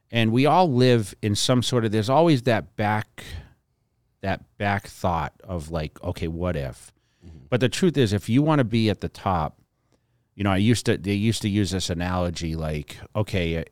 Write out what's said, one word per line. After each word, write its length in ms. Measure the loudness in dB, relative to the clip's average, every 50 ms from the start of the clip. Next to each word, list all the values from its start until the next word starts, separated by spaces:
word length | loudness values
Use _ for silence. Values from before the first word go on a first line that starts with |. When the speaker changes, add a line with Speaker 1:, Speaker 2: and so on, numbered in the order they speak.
| _ -4
Speaker 1:
And 220 | 0 2 2 2 4
we 120 | 4 4
all 260 | 4 4 4 4 4
live 440 | 4 4 4 6 4 4 2 -2 -6 -4 -2
in 120 | -2 -2
some 280 | 0 2 2 2 2 2
sort 240 | 2 0 0 0
of, 60 | 0 0
there's 180 | 0 0 2
always 320 | 4 4 4 4 4 2 2
that 340 | 2 0 0 -2 -6 _
back, 480 | -4 -2 0 0 -2 -4 -6 _ -20 -16 -14 -14 -14 -16 -18 _ _ _ _ _ _ _ _ _ _ _ _ _ _
that 240 | -6 -6 -6 -6 -10 _ _ -4
back 280 | -2 -2 -2 -2 -4
thought 460 | -10 -10 -6 -4 -2 -2 -2 -4 -6 -10 _ -14
of 280 | -10 -10 -8 -8 -6
like, 320 | -6 -6 -6 -6 -10 -10 -8
"Okay, 240 | -8 -6 -6 -6 -6
what 260 | -4 -4 -4 -2 -2
if?" 360 | -4 -6 -8 -10 -14 -20 -20 _ _ _ _ _ _ -20
Speaker 2:
Mm-hmm. 120 | -20 -20 -20 -8 -4
Speaker 1:
But 120 | -2 0
the 100 | 0 0
truth 260 | 0 2 0 2 2
is, 160 | 2 2 2 0
if 160 | -2 -2 0
you 140 | 2 2 2
wanna 200 | 2 2 2 2
be 260 | 2 2 2 2 2
at 100 | 0 -2
the 80 | -4 -10
top, 500 | -8 -6 -4 -2 -2 0 -2 -4 -6 _ _ _ _ _ _ _ _ _ _ _ _ _ _ _ _
you 100 | -4 0
know, 60 | 0
I 80 | 2 2
used 280 | 4 2 2 2 2
to, 100 | 0 -2
they 180 | -2 0 -2 -2
used 280 | 0 0 0 0 0 -2
to 60 | -2
use 220 | 0 0 0 0 -2
this 180 | -4 -4 -4
analogy, 640 | -4 -4 -4 -2 -2 0 -2 -2 -4 -4 -6 -6 -4
like, 440 | -4 -4 -4 -4 -6 -8 -10 -14 -20 -16 -8 -4
"Okay, 480 | -4 -4 -2 -2 -2 -2 -2 -2 -4 -6 -6